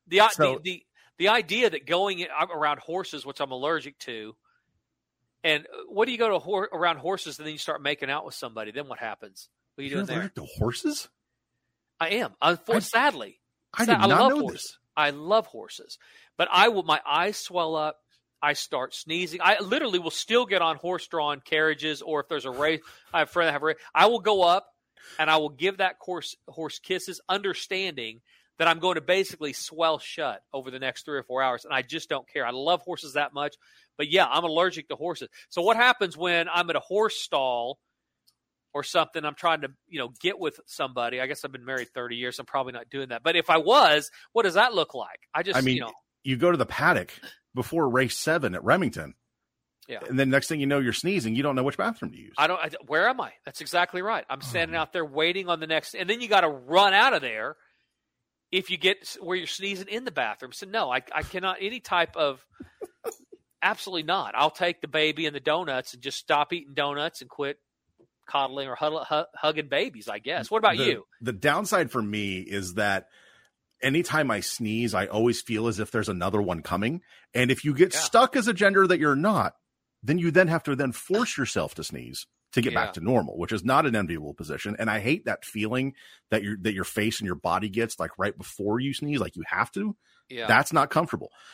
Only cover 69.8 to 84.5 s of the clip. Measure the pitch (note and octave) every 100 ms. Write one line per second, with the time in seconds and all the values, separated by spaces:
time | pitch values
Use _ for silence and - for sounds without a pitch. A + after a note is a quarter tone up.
69.8 | B3 A2+ A2 G#2 C3 E3 B2+ A3 G#3+ E3+
70.8 | A#3 A#2+ - _ A#2+ G2 D3 D#3 G#3 G3
71.8 | C3+ B2 G#2 G#2 G2+ F#2 F#2 G2+ F#2 F2+
72.8 | G2+ G2 - _ _ _ _ _ _ _
73.8 | B2+ D3+ E3 D#3 C#3 G#2 - - A2 A2
74.8 | A#2+ F#2+ G2 G#2+ A#2+ A2 - G#2+ A#2 G2
75.8 | G#2+ A#2 G#2 F2+ G2 G#2 G2 E2+ - F2+
76.8 | A2 E3+ - - _ B2 B2+ C3 D3+ C3+
77.8 | F3+ - D#3 A3+ A#3+ C4+ A3 F#3 G3+ G3
78.8 | F#3 F3 D3+ C#3 G3 F#3 G2+ - _ _
79.8 | _ _ A2 E3+ E3+ D#3 F3+ E3 - C3
80.8 | C3+ A2+ - G3+ - - A#2+ G2 D2+ -
81.8 | D2+ C#2+ A#1+ - - _ _ - A#2+ A2
82.8 | G2+ F2 F2+ B2 E2 E2 - G#2+ G#2+ C#3
83.8 | D3+ A2+ E2+ E2 D2 C#2+ D#2